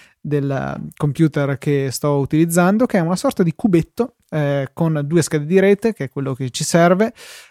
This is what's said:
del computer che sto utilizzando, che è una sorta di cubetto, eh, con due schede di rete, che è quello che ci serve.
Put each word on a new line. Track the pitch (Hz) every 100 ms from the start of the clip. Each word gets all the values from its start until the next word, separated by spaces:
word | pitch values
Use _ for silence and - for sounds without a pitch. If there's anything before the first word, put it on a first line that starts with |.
| - _
del | 147 143 139 135 135 139 156 -
computer | 147 135 160 151 139 135
che | 151 143 135
sto | - 147 143
utilizzando, | 135 156 165 170 180 214 247
che | 196
è |
una | 165 185
sorta | 277 -
di | 170 -
cubetto, | 220 170 156 - 247 _ _
eh, | 156 143 143 135
con | - 165 151
due | 143 170
schede | 156 156 147
di | 190
rete, | 190 202 233
che | 214
è | 139
quello | - 135 131
che | 131
ci | -
serve. | 156 170 170 185 226 - - - -